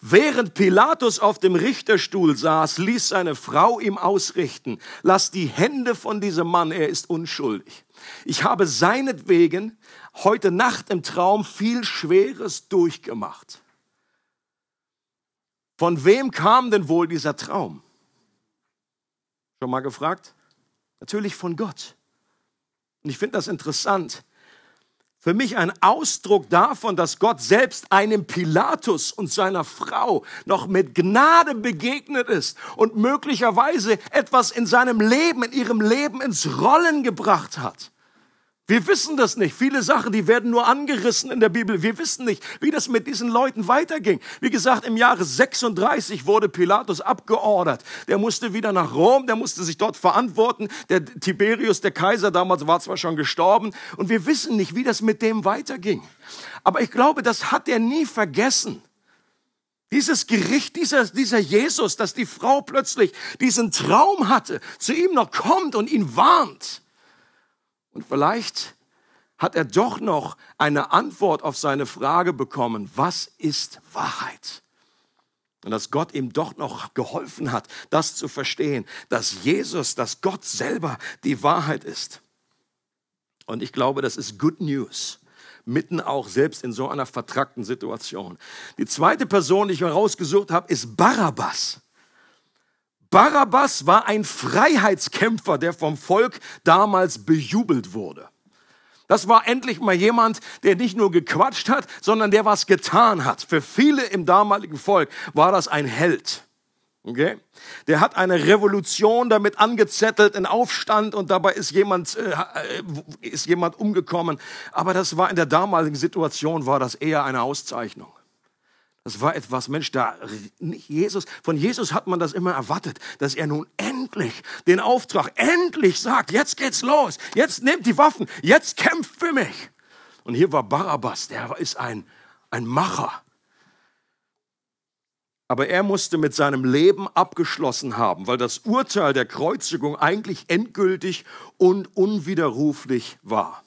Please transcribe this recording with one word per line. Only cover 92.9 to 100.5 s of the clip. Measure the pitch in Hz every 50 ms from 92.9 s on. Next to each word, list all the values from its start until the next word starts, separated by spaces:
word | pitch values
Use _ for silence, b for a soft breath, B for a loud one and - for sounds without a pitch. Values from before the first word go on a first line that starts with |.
| _ _ _ _
Barabbas | - - 220 294 302 285 277 220 180 262 285 277 - - 139
war | 143 175 214 220
ein | - 202 214 214
Freiheitskämpfer, | - - - - - - - 226 311 311 254 185 214 196 - - - - - 190 226 226 214 - - 170 139
der | 143 170 170
vom | 165 165 151 151 139
Volk | - - 175 202 233 254 - - B B B B B
damals | - 165 180 202 214 202 185 185 175 127 117 101
bejubelt | 101 160 156 143 107 - 214 240 214 156 127 104 92 90
wurde. | 110 101 87 69 71 - - _ _ _ _ b b b b b b b b b b b b
Das | 190 214 180 185
war | 233 226 - -
endlich | 240 262 254 254 220 156
mal | - 208 185
jemand, | 175 185 214 233 233 226 226 220 - B B